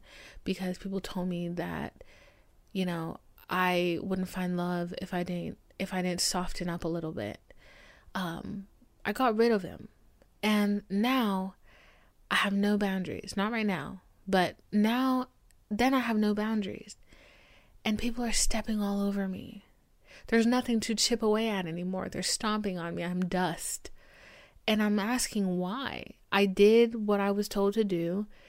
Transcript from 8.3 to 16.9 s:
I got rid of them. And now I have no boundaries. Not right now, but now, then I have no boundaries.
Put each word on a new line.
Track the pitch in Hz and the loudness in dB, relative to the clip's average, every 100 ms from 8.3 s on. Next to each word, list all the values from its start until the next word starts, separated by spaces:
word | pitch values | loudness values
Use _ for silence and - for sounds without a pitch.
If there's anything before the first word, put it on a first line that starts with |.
| 165 - 202 196 _ - _ - | -8 -10 -12 -12 _ -20 _ -6
I | |
got | 208 254 214 | 0 0 4
rid | 233 | 4
of | 208 | 4
them. | 180 82 - _ - _ _ - | -2 -12 -18 _ -20 _ _ -4
And | 208 208 208 202 - | 0 2 2 0 -2
now | 196 240 262 214 190 190 - - - - - _ _ - | 0 2 2 2 0 -4 -10 -20 -20 -20 -20 _ _ -2
I | 190 | 0
have | 202 | 2
no | 196 202 208 | 2 2 2
boundaries. | 202 190 180 - - 202 | 2 -2 -4 -8 -6 -4
Not | 208 | -2
right | 233 214 | 0 0
now, | 170 147 190 _ _ 190 | -2 -4 -12 _ _ 0
but | 190 170 - - | 2 2 -2 -2
now, | 208 220 247 262 254 254 _ _ - - | 2 2 4 2 0 -2 _ _ -20 -8
then | 214 254 | 0 2
I | 262 | 4
have | 233 214 | 2 2
no | 208 | 2
boundaries. | 208 214 220 190 - - | 2 0 -2 -2 -8 -14